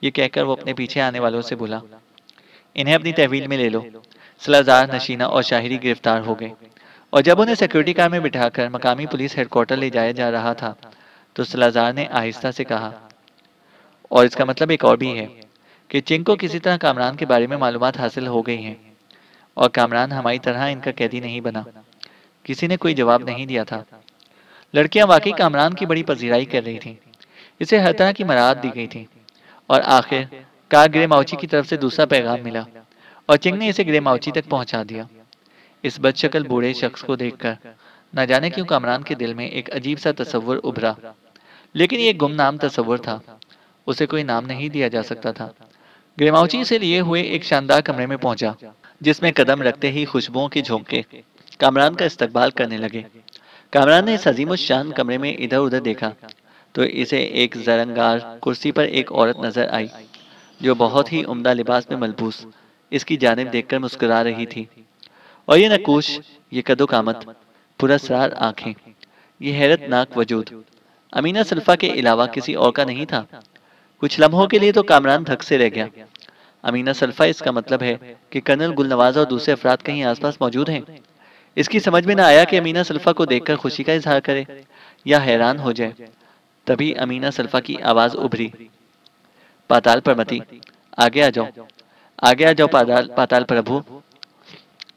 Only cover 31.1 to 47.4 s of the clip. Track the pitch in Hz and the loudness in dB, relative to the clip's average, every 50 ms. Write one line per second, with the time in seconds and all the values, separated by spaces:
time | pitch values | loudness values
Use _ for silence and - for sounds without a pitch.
31.1 | 151 143 135 - - 139 - 160 - 147 139 - 170 147 139 127 - - 156 135 | 4 4 4 2 -4 -8 -6 -2 -2 -2 0 -2 -4 -4 -2 -2 0 0 0 2
32.1 | 147 131 120 117 120 120 120 117 113 113 110 113 - 113 110 _ _ _ _ - | 2 0 0 0 -4 -4 -6 -8 -8 -8 -10 -10 -16 -20 -20 _ _ _ _ -20
33.1 | - _ _ - 151 147 - 185 185 202 220 214 190 - 196 160 151 151 143 139 | -20 _ _ 2 2 4 4 0 -2 0 -2 -2 -2 -2 0 0 0 0 2 2
34.1 | 127 120 - 151 143 160 151 156 151 135 123 - - 113 107 104 110 110 110 110 | 0 0 -2 -4 -6 -6 -4 -4 -4 -4 -4 -6 -6 -8 -8 -8 -10 -14 -14 -16
35.1 | 110 113 113 _ _ _ _ _ _ _ _ _ _ _ - 139 - - 135 135 | _ _ _ _ _ _ _ _ _ _ _ _ _ _ -10 -10 -6 -2 0 0
36.1 | 131 - - 147 - 156 147 127 127 120 120 123 131 - - 170 - - - - | 0 0 -2 -2 -2 -2 -2 -2 -2 -2 0 -2 -2 -4 -4 -6 -6 -8 -8 -6
37.1 | 135 120 127 120 123 - - 117 110 107 - 120 113 _ _ - _ _ _ _ | -6 -4 -6 -6 -8 -6 -6 -8 -8 -8 -12 -20 -20 _ _ -20 _ _ _ _
38.1 | - 131 131 123 127 131 151 175 170 190 185 - 160 135 120 120 123 131 143 - | -4 -4 0 2 2 2 2 0 -4 -4 -2 0 0 0 0 0 -2 -4 -4 -6
39.1 | - 127 120 117 117 117 120 - - - 123 - - 135 123 139 151 147 - 160 | -6 -6 -6 -6 -6 -8 -10 -10 -10 -10 -10 -8 -10 -8 -6 -6 -6 -4 -2 -2
40.1 | 147 - 123 - - 117 110 120 127 135 - - 117 117 110 113 107 110 110 113 | -2 -2 -4 -4 -4 -4 -4 -2 -4 -4 -4 -6 -6 -4 -4 -4 -4 -6 -10 -20
41.1 | 110 _ _ _ _ _ _ _ _ _ _ _ - - 170 175 269 240 233 226 | -20 _ _ _ _ _ _ _ _ _ _ _ -2 0 0 0 0 0 0 0
42.1 | 208 165 147 143 151 151 143 139 143 147 147 139 - - 117 113 120 120 117 117 | 2 2 -2 -2 0 0 0 0 0 0 -4 -4 -2 -4 -2 -2 -4 -4 -4 -8
43.1 | 110 110 - - 110 110 - _ _ _ _ _ _ _ _ - 131 - 156 139 | -10 -10 -12 -18 -20 -20 -20 _ _ _ _ _ _ _ _ -8 -4 -4 -4 -4
44.1 | - 156 151 135 120 117 123 131 131 123 143 151 147 147 135 117 113 117 110 - | -2 -4 -4 -2 -4 -4 -4 -6 -8 -8 -8 -6 -4 -2 -2 -2 -2 -4 -6 -6
45.1 | 123 113 - 120 113 - 113 113 113 _ _ _ _ _ _ _ _ _ _ _ | -10 -8 -8 -8 -8 -8 -12 -16 -16 _ _ _ _ _ _ _ _ _ _ _
46.1 | _ - 143 151 151 160 170 175 - 247 254 - 233 226 202 170 170 180 180 170 | _ 0 2 4 6 6 4 4 2 -2 -2 -2 -2 -2 0 0 0 0 0 0
47.1 | 170 170 180 - - 160 | 0 -2 -2 -2 -4 -6